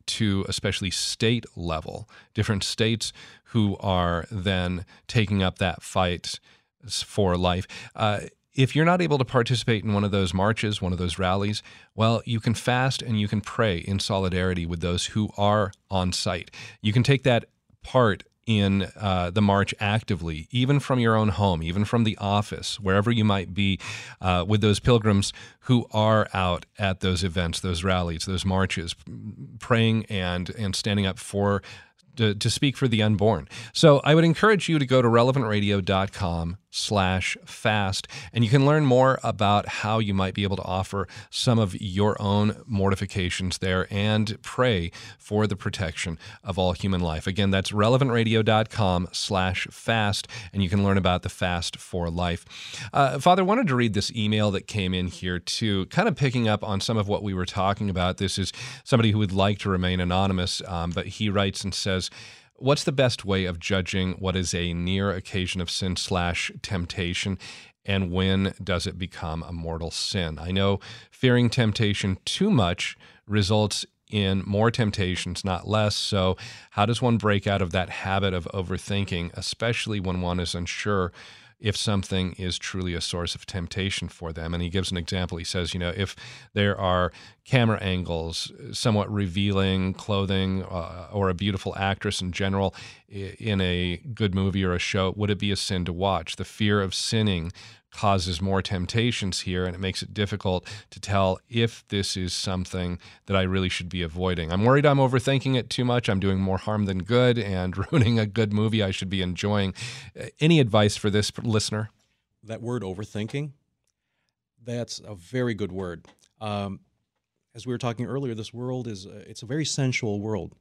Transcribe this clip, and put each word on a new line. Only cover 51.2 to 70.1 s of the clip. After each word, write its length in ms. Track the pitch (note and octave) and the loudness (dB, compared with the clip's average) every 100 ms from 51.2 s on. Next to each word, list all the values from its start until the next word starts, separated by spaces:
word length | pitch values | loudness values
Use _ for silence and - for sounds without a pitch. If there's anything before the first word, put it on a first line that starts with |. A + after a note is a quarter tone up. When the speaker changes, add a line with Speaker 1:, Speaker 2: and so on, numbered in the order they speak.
Speaker 1:
the 80 | - | -2
Fast 480 | - F2+ F2 - - | -4 -2 -2 -4 -10
for 320 | - F2+ E2+ | -8 -6 -4
Life. 340 | E2+ F2+ E2+ - - - - - | -2 -2 -2 -8 -18 -16 -14 -4
Uh, 260 | - C3+ C#3 | 2 2 4
Father, 220 | F3 F#3 | 4 4
I 40 | F#3 | 4
wanted 220 | A3+ G#3+ | 2 2
to 80 | B2 | 2
read 180 | A#2 | 2
this 160 | G2+ - | 0 -2
email 380 | A#2 G#2+ G#2+ G#2 | -2 0 2 2
that 160 | F#2+ - | 0 -4
came 260 | G#2+ F#2 | -2 -2
in 140 | F#2 F2+ | 0 -4
here 320 | - F#2 F2+ | -4 -4 -4
too, 480 | - - A2+ G2 F#2 | -4 -4 -2 -2 -2
kind 220 | E3+ A3 | 0 0
of 80 | C#3+ | 2
picking 320 | C#3 B2 A2+ | 0 2 2
up 160 | G#2 | 0
on 160 | F#2+ G2 | -2 -4
some 160 | - A2 | -2 -2
of 100 | G2+ | 0
what 160 | G2+ | -2
we 100 | G#2 | -2
were 140 | F#2+ F2+ | -4 -4
talking 420 | - F#2+ G2+ G#2 | 0 0 0 -2
about. 300 | F#2 F2+ F#2 | 0 0 0
This 200 | F#2+ - | -2 -2
is 140 | F#2+ - - - | -4 -6 -14 -12
somebody 300 | - A#2+ A2+ | 0 4 4
who 60 | G#2 | 2
would 140 | G#2 | 2
like 260 | F#2+ G2 G#2 | 2 2 2
to 100 | G2+ | 0
remain 300 | F#2+ F2+ F2+ | 0 0 0
anonymous, 600 | F2+ F2+ G2 F#2 F2+ - - | 2 2 2 0 -2 -4 -6
um, 240 | F2 E2+ | -6 -4
but 160 | F2 F#2 | -4 -6
he 240 | - G#2+ | -4 -2
writes 340 | G2 G2 F#2+ | 0 0 -2
and 100 | G2 | -6
says, 360 | - G#2 F#2 - - - - _ | -4 -2 -2 -4 -10 -20 -20 _
"What's 280 | - B2+ D3 | -4 0 0
the 100 | - | 0
best 320 | C#3 B2+ - | 2 2 0
way 200 | G2 F#2+ | -2 0
of 160 | F#2 E2+ | 0 -4
judging 540 | - G2 F2+ F#2+ F#2 | -2 -2 0 -2 -2
what 200 | F2+ F#2+ | -2 -2
is 180 | F#2 F2 | -2 -2
a 180 | F2 F2 | -2 -2
near 400 | E2+ F2 F#2+ G2+ | -2 0 0 0
occasion 480 | F#2 - G2 F#2 F#2+ | -2 -4 -4 -4 -4
of 100 | E2+ | -4
sin 240 | - F#2 | -4 -4
slash 560 | F2+ - F#2 F2 E2+ - - | -4 -2 0 0 -2 -6 -8
temptation, 760 | - G2 F2 - F2 F2+ G2+ F#2 - - - _ | -6 -6 -4 -4 -4 -2 -4 -4 -8 -18 -20 _
and 260 | - G2 F#2 | -2 0 0
when 440 | F2+ F#2+ F#2+ G2 - | 2 2 2 0 -2
does 240 | G2 F2 F#2+ | -2 -2 -2
it 120 | F2 | -6
become 440 | F2+ - E2 E2 | -10 -8 -6 -6
a 100 | D#2+ | -8
mortal 380 | F2 E2 E2 D#2+ | -8 -6 -6 -6
sin? 480 | - - | -6 -4